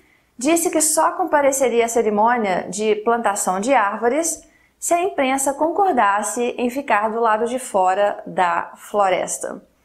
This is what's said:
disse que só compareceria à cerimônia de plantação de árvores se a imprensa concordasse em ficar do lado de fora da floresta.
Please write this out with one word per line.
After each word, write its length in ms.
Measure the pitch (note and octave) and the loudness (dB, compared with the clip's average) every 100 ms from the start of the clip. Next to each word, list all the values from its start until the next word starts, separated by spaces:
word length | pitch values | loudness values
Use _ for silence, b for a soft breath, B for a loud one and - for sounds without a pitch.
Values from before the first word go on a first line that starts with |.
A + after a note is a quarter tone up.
| b b b b | b b b b
disse 320 | C4+ E4 F4 | 0 2 2
que 120 | D#4+ | 0
só 300 | D#4 D#4+ D#4+ | 0 2 0
compareceria 760 | F4 E4 D4+ C#4 C#4 B3 A#3 A#3 | 0 0 2 2 2 0 2 2
à 20 | |
cerimônia 760 | A#3 G#3+ G#3 A3+ A#3+ G3+ F3+ - | 0 0 2 2 2 0 -2 -4
de 260 | F#3 G#3+ G#3 | -4 0 0
plantação 640 | A#3 A#3 G#3+ G3 G3+ F#3+ | 0 0 0 -2 -2 -2
de 140 | A#3 | 2
árvores 680 | B3+ G3+ G#3+ A#3+ C#4+ E4 - b b b b | 2 2 0 0 0 -2 -6 b b b b
se 140 | - | -2
a 80 | E4+ | 0
imprensa 520 | F#4 - C4 C4+ C#4+ | 0 0 0 0 -2
concordasse 1000 | D4+ D#4 E4 G4 B3+ G3+ G3+ A3 B3 A#3+ - | 0 -2 2 2 4 2 2 -2 -4 -4 -2
em 120 | A#3+ | -4
ficar 400 | C4+ C#4 G#3 A3 | -4 0 0 0
do 100 | A3+ | 0
lado 260 | A#3 G#3+ A#3 | 0 2 -2
de 140 | B3 | -4
fora 640 | - G3 F#3 F#3+ G3+ - - | -2 0 2 2 0 -2 -8
da 460 | E3+ F3+ E3+ - - | 0 0 0 -4 -14
floresta. 840 | - G#3 F#3+ F#3 - - - - _ b | -6 0 2 2 -2 -6 -8 -10 _ b